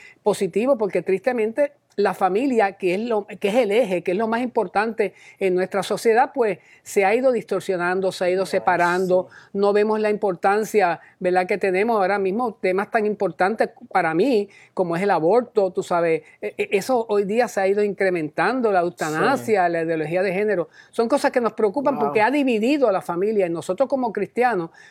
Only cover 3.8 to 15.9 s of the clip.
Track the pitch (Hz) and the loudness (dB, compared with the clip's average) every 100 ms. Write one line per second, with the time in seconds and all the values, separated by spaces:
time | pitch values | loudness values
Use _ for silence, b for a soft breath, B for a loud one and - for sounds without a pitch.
3.8 | 220 180 180 185 226 233 254 233 185 196 | 2 -2 -2 -2 -2 -2 -2 -2 -2 -2
4.8 | 226 220 196 B B B 196 180 185 196 | -2 -2 -4 B B B 0 0 0 -4
5.8 | 180 196 233 226 277 277 220 170 b b | -4 -2 2 2 2 0 -2 -2 b b
6.8 | - 208 190 226 262 233 - 196 - 185 | -4 0 2 2 2 0 -2 -4 -2 -2
7.8 | 175 185 185 - 180 185 185 190 185 175 | -2 -2 -2 -2 0 0 -2 0 2 2
8.8 | 175 180 190 180 185 - - 196 202 208 | 2 2 2 0 0 -10 -10 -2 2 2
9.8 | 214 220 214 214 208 175 196 208 214 214 | 2 0 0 -2 -4 -2 0 0 0 2
10.8 | 180 160 B B 180 180 180 196 196 185 | 2 0 B B 0 0 0 0 0 0
11.8 | 220 220 185 202 196 208 247 - 185 185 | 2 2 2 0 -2 -2 -4 -2 -2 -2
12.8 | 208 233 208 208 190 - 185 220 240 - | -2 -2 -2 -2 -4 0 0 0 -2 -4
13.8 | - 190 165 160 254 220 202 B B - | -4 0 0 2 2 2 -2 B B -4
14.8 | 180 170 202 175 156 233 247 - 190 190 | -4 -2 0 2 2 2 2 0 0 -2
15.8 | 180 | -2